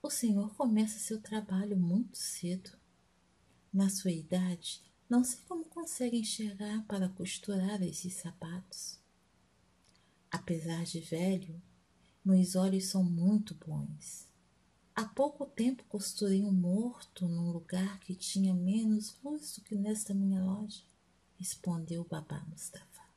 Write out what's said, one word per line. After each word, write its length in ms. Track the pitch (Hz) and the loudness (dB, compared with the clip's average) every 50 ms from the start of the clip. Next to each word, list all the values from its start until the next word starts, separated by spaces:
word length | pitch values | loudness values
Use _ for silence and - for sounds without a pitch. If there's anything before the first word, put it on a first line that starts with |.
"O 80 | - 294 | -6 -4
senhor 420 | - - - 226 202 202 202 208 - | -4 0 2 4 4 4 2 0 -2
começa 460 | - 285 247 214 214 220 214 - - | 0 2 4 6 6 4 4 0 -6
seu 200 | - - 220 214 | -6 -4 -4 -6
trabalho 560 | - - 214 220 214 - 190 190 202 208 208 | -6 -4 -6 -6 -2 0 0 0 0 2 2
muito 400 | 190 175 170 175 214 247 - - | 2 2 4 4 2 2 0 -4
cedo. 540 | - - - - - - 175 180 185 - - - - _ _ _ _ _ _ _ _ _ _ _ _ _ _ _ _ _ _ - | -8 -8 -8 -6 -6 -4 -4 -4 -4 -6 -12 -20 -20 _ _ _ _ _ _ _ _ _ _ _ _ _ _ _ _ _ _ 2
Na 160 | 190 196 196 | 2 4 4
sua 220 | 196 - - 190 | 2 0 0 0
idade, 720 | 170 160 156 - - 180 185 180 180 175 - - - - - - _ _ _ _ | 0 0 -2 -2 0 0 2 0 -2 -4 -6 -10 -12 -12 -16 -20 _ _ _ _
não 140 | 240 247 254 | 4 4 4
sei 160 | - - - - | 4 -2 -8 -8
como 180 | - 359 330 320 | -6 -6 -6 -6
consegue 520 | - - 339 330 - - - 254 240 233 | -6 -8 -8 -8 -6 -4 -2 -2 0 0
enxergar 680 | 233 214 214 - - 220 208 202 196 208 208 214 220 214 | 0 -2 -2 -4 -4 -6 -6 -6 -6 -6 -4 -4 -4 -4
para 240 | - 208 196 190 185 | -2 -2 0 0 -2
costurar 720 | 185 - 180 185 - - - - 202 190 185 190 214 202 | -2 -4 -8 -6 -8 -8 -6 -4 -2 0 0 0 0 0
esses 320 | 185 175 151 - - 180 180 | -2 -2 -4 -6 -8 -8 -8
sapatos." 840 | - - 170 170 - - 165 170 185 185 - - - - - - - _ _ _ _ _ _ _ _ _ _ _ _ _ _ _ _ _ _ _ _ _ _ _ _ _ _ | -8 -10 -12 -12 -10 -10 -8 -8 -10 -10 -12 -14 -12 -10 -12 -12 -14 _ _ _ _ _ _ _ _ _ _ _ _ _ _ _ _ _ _ _ _ _ _ _ _ _ _
"Apesar 540 | - - - - 175 160 156 165 165 165 170 | -8 -8 -4 -2 -4 -2 -2 -4 -4 -4 -4
de 160 | 170 - 165 | -4 -6 -8
velho, 600 | 160 - 165 160 175 190 190 180 190 160 160 170 - - _ _ _ _ _ _ _ _ _ _ _ | -6 -4 -4 0 0 2 0 0 -2 -6 -12 -14 -16 -20 _ _ _ _ _ _ _ _ _ _ _
meus 320 | 190 190 185 180 180 185 | 6 8 8 6 6 4
olhos 300 | 185 185 190 190 190 190 | 4 4 4 4 2 0
são 180 | - - 190 185 | 0 2 4 4
muito 520 | 175 170 170 170 190 214 208 214 - - | 4 4 4 4 6 6 4 2 0 -8
bons. 720 | - - 160 151 147 143 - 156 151 - - - - - - _ _ _ _ _ _ _ _ _ _ _ _ _ | -12 -10 -6 -4 -4 -4 -6 -8 -10 -12 -14 -14 -14 -16 -20 _ _ _ _ _ _ _ _ _ _ _ _ _
Há 100 | - 220 | -4 -4
pouco 400 | 214 - - 269 294 285 - 285 | -4 0 0 0 0 0 -4 -10
tempo 380 | - - - 226 247 269 - - | -10 -2 2 2 2 2 0 -6
costurei 580 | _ - 208 202 - - - 208 196 196 196 202 | _ -8 -6 -6 -6 -4 0 2 4 4 4 4
um 80 | 202 | 4
morto 760 | 190 185 175 175 180 208 233 247 240 - - - _ - 185 | 4 4 4 4 4 2 2 0 -4 -8 -18 -20 _ -4 -2
num 240 | 175 170 170 170 170 | -2 0 0 0 0
lugar 480 | 170 170 165 - - 185 190 196 196 190 | -2 -4 -6 -4 -2 -2 -2 -2 -4 -8
que 160 | - - 185 | -8 -10 -10
tinha 380 | 185 - - - 196 190 190 185 | -8 -6 -4 0 2 4 4 4
menos 640 | 180 175 185 202 226 226 220 214 214 214 - - - - | 4 2 2 2 2 4 4 2 2 0 -4 -12 -12 -8
luz 320 | 277 302 302 294 - - | -6 -6 -6 -6 -10 -14
do 60 | - | -14
que 140 | - - 220 | -10 -6 -4
nesta 380 | 202 196 214 214 214 - - 196 | -2 0 0 -2 -2 -2 -2 0
minha 300 | 196 196 196 190 185 185 | 2 2 2 2 2 2
loja", 400 | 185 190 208 214 214 - - - _ _ _ _ _ _ _ _ _ _ | 0 -2 -2 -4 -8 -10 -14 -18 _ _ _ _ _ _ _ _ _ _
respondeu 680 | _ 180 - - - - 185 175 165 165 156 170 170 170 | _ -8 -8 -8 -6 -4 -4 -2 -2 -4 -4 -6 -6 -6
Babá 400 | - - 160 156 - 147 147 - | -6 -8 -8 -8 -8 -10 -10 -10
Mustafá. 600 | 160 160 - - - - - - - - - - _ _ | -10 -12 -12 -12 -14 -14 -16 -20 -20 -20 -20 -20 _ _